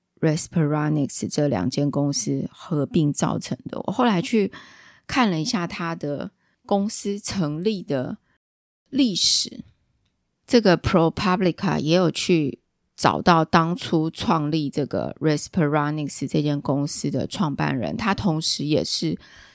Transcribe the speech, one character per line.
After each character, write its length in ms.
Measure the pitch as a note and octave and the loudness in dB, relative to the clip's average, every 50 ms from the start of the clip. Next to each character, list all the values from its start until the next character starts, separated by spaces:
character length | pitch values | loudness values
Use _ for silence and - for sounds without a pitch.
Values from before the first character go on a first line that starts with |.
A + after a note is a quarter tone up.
| _ _ _ - | _ _ _ -2
Respironics 1080 | - D#3+ D3+ - - - - E3+ D#3 D3 D3+ D3+ D3+ D3+ D3+ D3+ C#3 - - - - - | 0 0 2 0 -2 -2 0 0 2 2 2 0 0 0 0 0 0 -2 -2 -4 -4 -2
这 200 | - - D3 C#3+ | 0 0 0 2
两 200 | B2+ F#2 F#2 - | 2 0 0 -2
间 220 | - - C#3+ C#3+ | 0 0 0 0
公 220 | - C#3 C#3+ C#3+ | 0 0 0 0
司 360 | C#3+ - - C#3+ C#3 C3+ - - | 0 -2 -2 -2 -2 -4 -4 -6
合 340 | - - - - E3+ D3 C#3 | -10 -12 -8 -4 -2 -2 -2
并 260 | - - F3 D3+ D3 | 0 2 2 2 2
造 280 | - - - - - - | 2 0 -2 -2 -2 -4
成 180 | - - - - - | -6 -6 -8 -8 -8
的。 180 | - - - - | -10 -10 -8 -6
我 60 | - | -4
后 120 | F#3+ - B3 | 0 2 2
来 180 | A#3+ G3+ E3+ | 2 2 2
去 300 | - - A#3+ G#3+ G3 G3 - - - - - - - - - _ _ - | 0 2 2 2 2 0 -2 -8 -20 -20 -20 -20 -20 -20 -20 _ _ -4
看 200 | - C#4+ A#3+ G#3 | 2 2 2 4
了 120 | F3 D#3 | 2 0
一 40 | D#3 | -2
下 220 | - - F#3+ F3 | -2 -2 -2 -2
它 300 | E3 - - E3+ E3 E3 | -2 -4 -4 -6 -6 -6
的 340 | E3+ - C#3+ C#3+ C#3 - G3 - _ _ _ _ _ _ | -4 -4 -4 -4 -4 -6 -8 -10 _ _ _ _ _ _
公 240 | - G#3 G3 G3+ G#3+ | 0 0 0 0 0
司 300 | - - - G3+ G3+ G3+ | -4 -4 -4 -4 -4 -4
成 460 | - - - G3 E3 D3 D3 D#3+ F3+ | -4 -4 -2 -2 -2 -2 -2 -2 0
立 180 | A3 A3 F3+ | 0 -2 -2
的 360 | - - C#3+ C3 B2 - G#3+ - _ _ _ _ _ _ _ _ _ _ _ _ _ - | -2 -2 -2 -2 -2 -4 -6 -10 _ _ _ _ _ _ _ _ _ _ _ _ _ -4
历 280 | - C4 C#4 A3+ F3 | 0 2 2 2 2
史， 480 | E3+ - - - - - - - - - - _ _ _ _ _ _ _ _ _ _ _ _ _ _ _ | 2 0 2 2 0 -2 -4 -8 -14 -18 -18 _ _ _ _ _ _ _ _ _ _ _ _ _ _ _
这 140 | - - A#3+ | 2 4 4
个 180 | G#3+ F#3+ E3+ D#3+ | 6 6 4 4
ProPublica 1000 | - - - F3 E3 D#3+ - - - F#3 F#3 - F#3+ F3 D#3 - G3 F3 D3 D3+ | 2 2 2 4 4 2 0 0 0 0 0 2 2 0 0 0 -2 -2 0 0
也 160 | C#3+ D3+ E3 | 2 2 4
有 120 | F#3 F#3 D#3 | 4 4 2
去 520 | - - - - F3+ D#3+ D3 C3+ - - _ _ _ _ _ _ _ | 0 0 0 2 2 2 2 0 -4 -8 _ _ _ _ _ _ _
找 260 | - - - D#2+ D2+ | 0 0 2 2 2
到 240 | - - E3+ E3 D#3 | 4 4 4 4 4
当 300 | - - E3+ D#3+ E3 F3 | 4 2 2 2 2 0
初 340 | - - - - D#3+ D#3 D#3+ | -4 -4 0 0 0 0 0
创 400 | - - - - F3 D#3+ D3 D3 | -4 -4 -2 0 0 0 0 0
立 220 | D#3 D#3+ D3 C#3 | 0 0 -2 -2
这 160 | - D3+ C#3 | -2 -4 -4
个 300 | - - G2 A#1 - - - | -2 -2 -4 -4 -4 -6 -2
Respironics 1120 | - D#3 D3+ D3 - - - F#3 D#3 C#3+ D3+ D3+ D3 D3 D3+ D#3 D3 C#3 - - C#3+ C3 | 0 0 0 0 -2 -2 0 0 2 2 2 0 0 0 -2 -4 -4 -4 -4 -4 -4 -2
这 120 | - D#3 | 0 0
间 200 | D3 D3+ C#3+ C#3+ | 0 0 0 -2
公 260 | - - C3+ C#3+ C#3+ | 0 0 0 0 0
司 240 | - - - - C#3+ | -2 -2 -2 -4 -2
的 160 | C#3 C3 - | -2 -2 -4
创 300 | - - - F#3+ D3+ C#3 | -4 -4 -2 -2 -2 -2
办 200 | - D#3 D3 C#3 | -2 -2 -2 -2
人， 200 | B2+ G#2 D2 D#2+ | -2 -4 -4 -4
他 180 | - G#3+ G3 G3 | -4 -2 -2 -2
同 260 | - - F#3+ D#3 D#3 | 0 0 0 0 0
时 240 | D#3+ - - - C#3+ | 0 -2 -2 -2 -2
也 200 | D3 D3+ - - | 0 0 0 0
是 340 | - - - F3 D#3+ D#3 - - - - - - - | 0 -4 -4 -4 -4 -4 -6 -10 -16 -20 -20 -20 -20